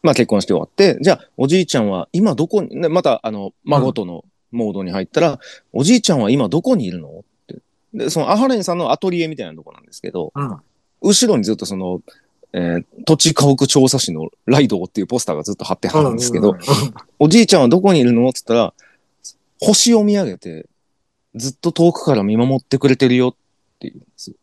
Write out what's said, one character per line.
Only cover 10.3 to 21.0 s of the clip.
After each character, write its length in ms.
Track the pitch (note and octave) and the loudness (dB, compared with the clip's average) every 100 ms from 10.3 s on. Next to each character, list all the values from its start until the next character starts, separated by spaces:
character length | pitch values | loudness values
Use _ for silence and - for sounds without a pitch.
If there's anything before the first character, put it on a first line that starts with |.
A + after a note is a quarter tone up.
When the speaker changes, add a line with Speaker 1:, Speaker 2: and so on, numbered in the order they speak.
| C#3 | -8
Speaker 2:
う 80 | |
ん。 140 | C#3 F2+ _ _ _ _ | -10 -10 _ _ _ _
Speaker 1:
後 320 | F#3+ G3+ B3 | 0 2 2
ろ 40 | D#3+ | 0
に 60 | |
ず 100 | G2 | 0
っ 20 | A2 | -4
と 100 | F#2+ | -6
そ 120 | F#2+ | -8
の、 240 | F#2 F2+ - _ _ _ _ | -8 -8 -12 _ _ _ _
え 240 | C3+ E2+ E2+ | -6 -4 -4
ー、 40 | - - - | -8 -14 -2
土 120 | D#3 | 0
地 160 | E3 | 2
家 120 | - C#3+ | 2 2
屋 200 | C3+ C3+ | 2 2
調 200 | D3 C3 | 2 2
査 100 | C3 | 0
士 160 | - | -4
の 160 | D#2+ D#2+ _ - | -6 -10 _ 0
ラ 140 | C#3 | 2
イ 80 | C3 | 2
ド 100 | F#2+ | -2
ウ 60 | |
っ 40 | F2+ | -6
て 140 | - | -8
い 40 | F#2+ | -4
う 20 | |
ポ 120 | A#2+ | -4
ス 60 | - | -4
タ 80 | |
ー 20 | D2+ | -6
が 80 | |
ず 100 | F2+ | -8
っ 20 | G2+ | -12
と 100 | - | -8
貼 80 | |
っ 60 | - | -6
て 100 | F#2+ | -2
あ 140 | D#3 | 0
る 80 | C#3+ | 0
ん 60 | A#2 | -2
で 60 | |
す 80 | B2 | -4
け 80 | A2+ | 2
ど、 120 | G#2 | 2
Speaker 2:
う 20 | |
ん 20 | F#2 | 0
う 40 | |
ん 20 | |
う 40 | - | 0
ん 220 | C#3 B2+ | 0 0
う 20 | |
ん。 40 | - - _ | -8 -20 _
Speaker 1:
「お 80 | D3+ | 4
じ 120 | G#3+ | 6
い 60 | A3+ | 6
ち 80 | F3 | 6
ゃ 20 | |
ん 40 | |
は 60 | B2 | 6
ど 140 | E3+ | 4
こ 120 | G3 | 4
に 60 | E3+ | 4
い 40 | |
る 80 | B2 | 4
の？」 160 | A#2 B2+ | 2 0
っ 40 | |
て 80 | B2+ | -2
言 20 | |
っ 20 | - | -2
た 80 | |
ら、 200 | A#2 F#2+ _ _ _ _ _ - _ _ _ | 0 0 _ _ _ _ _ -20 _ _ _
星 360 | - G#3 A#3+ A#3 | 2 2 4 4
を 80 | |
見 120 | G#3 G3+ | 4 0
上 100 | D#3+ | -2
げ 120 | F#2 | -6
て、 300 | - D#2+ - _ _ _ | -14 -16 -16 _ _ _